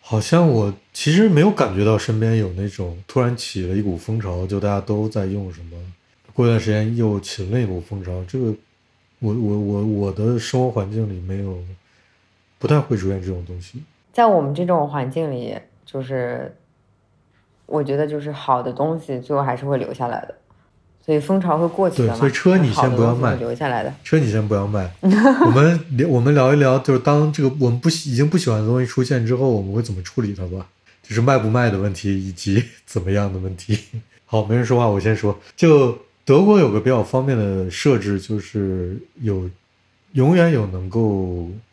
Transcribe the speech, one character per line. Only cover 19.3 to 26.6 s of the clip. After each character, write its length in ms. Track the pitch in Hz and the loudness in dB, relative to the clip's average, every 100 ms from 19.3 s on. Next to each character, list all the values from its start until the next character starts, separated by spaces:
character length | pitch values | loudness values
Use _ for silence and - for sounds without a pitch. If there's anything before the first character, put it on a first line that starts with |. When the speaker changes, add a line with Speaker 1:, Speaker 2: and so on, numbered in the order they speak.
| 143 | -2
Speaker 2:
后 60 | |
还 160 | 135 123 | -2 -4
是 80 | 139 | -4
会 120 | 135 | -4
留 120 | - | -4
下 160 | - 120 | -6 -6
来 140 | 110 - | -6 -10
的， 80 | - _ _ _ _ _ _ | -20 _ _ _ _ _ _
所 120 | - 151 | -2 -2
以 40 | |
风 220 | 143 190 | 2 0
潮 160 | 175 156 | 2 0
会 100 | 170 | 0
过 220 | 170 185 | 0 0
去 140 | - | 2
的 60 | 113 | 0
嘛， 40 | |
Speaker 1:
对， 60 | 113 | 2
所 100 | 139 | 0
以 20 | |
车 240 | 123 180 185 | 2 4 4
你 120 | 143 | 4
先 240 | 110 127 120 | 2 2 4
不 60 | |
要 140 | 117 120 | 2 2
卖。 140 | 127 | 0
Speaker 2:
好 20 | |
的 60 | 98 | 0
东 20 | |
西 60 | 117 | -4
会 40 | |
留 60 | 120 | -4
下 140 | 143 | -2
来 140 | 120 | -2
的。 80 | 139 143 | -4 -8
Speaker 1:
车 160 | - 160 | 0 2
你 120 | 123 | 2
先 160 | 107 104 | 0 0
不 60 | |
要 140 | 104 101 | 0 0
卖。 200 | 104 92 | -2 -4
Speaker 2:
<laughs> 80 | 87 | -2
Speaker 1:
我 500 | 190 208 240 269 349 | 2 4 4 4 4
们 280 | 120 151 170 156 123 | 6 4 4 -2 -2
聊， 100 | 165 | 2
我 120 | 127 | 2
们 160 | 123 147 | 4 4
聊 180 | 131 | 4
一 40 | |
聊， 200 | 147 | 4